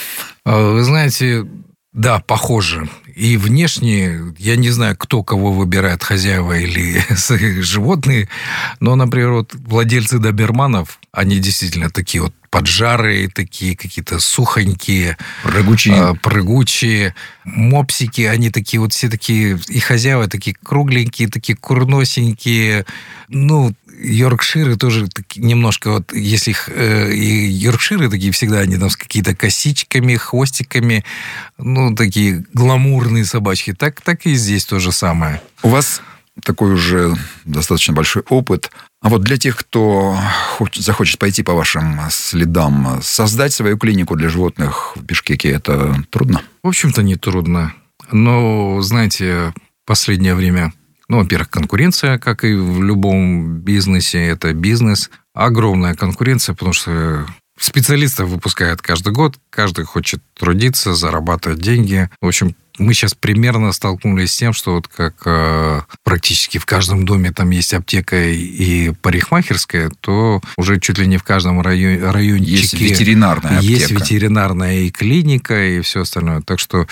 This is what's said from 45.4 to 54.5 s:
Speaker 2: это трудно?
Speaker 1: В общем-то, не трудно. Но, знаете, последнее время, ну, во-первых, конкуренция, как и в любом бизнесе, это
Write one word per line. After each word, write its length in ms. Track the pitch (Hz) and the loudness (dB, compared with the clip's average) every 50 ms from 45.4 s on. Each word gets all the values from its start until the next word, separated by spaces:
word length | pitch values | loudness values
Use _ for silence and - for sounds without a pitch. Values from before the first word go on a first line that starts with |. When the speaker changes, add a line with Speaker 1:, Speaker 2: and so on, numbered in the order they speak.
| - 73 | 0 0
Speaker 2:
это 500 | 69 76 - - 71 69 69 73 69 69 71 - | -2 0 -2 -2 0 0 0 0 0 -2 -2 -4
трудно? 320 | - - - - - - - - _ _ - | -2 0 2 2 0 0 -2 -8 _ _ -4
Speaker 1:
В 60 | 180 | -2
общем-то, 340 | 180 - - 147 - 117 101 | 0 2 0 2 2 2 2
не 120 | 98 92 | 2 0
трудно. 560 | 87 - 101 92 92 82 85 87 85 82 78 - - _ _ _ - - - | 0 -2 -2 -2 0 0 0 0 0 -2 -4 -6 -10 _ _ _ -20 -8 0
Но, 680 | - 107 113 120 123 120 120 113 110 107 101 98 95 98 | 2 4 4 4 4 4 2 2 0 0 0 0 0 -2
знаете, 720 | 98 95 117 120 113 98 - - 95 92 90 87 85 82 82 - - _ _ _ _ | 0 0 2 2 2 0 0 -2 -2 -2 0 -2 -2 -4 -6 -10 -16 _ _ _ _
последнее 500 | - 110 - - - 101 92 95 92 90 | -2 -2 0 0 0 0 2 2 2 2
время, 380 | 92 92 90 90 90 85 82 - _ _ _ _ _ _ - | 2 2 2 2 2 0 -2 -4 _ _ _ _ _ _ 0
ну, 80 | 117 117 | 2 2
во-первых, 300 | 95 82 - - - - | 2 2 0 -2 -2 -4
конкуренция, 680 | - - 78 - 101 101 160 180 175 - - 139 131 | -4 -4 -2 0 0 2 2 2 2 2 0 0 0
как 280 | 117 - 123 117 - - | 0 -2 -4 -2 0 0
и 80 | 110 107 | 0 2
в 260 | 98 92 90 90 90 | 2 0 0 0 0
любом 760 | 95 101 104 101 95 98 95 95 92 90 90 87 82 82 82 | 2 2 2 2 2 2 2 2 2 2 2 0 -2 -2 -6
бизнесе, 640 | 82 87 98 101 98 90 95 95 90 87 - - 87 85 | -4 -2 0 0 2 2 2 2 2 0 0 0 0 0
это 280 | 85 82 - - 82 | 0 -2 -2 -2 -2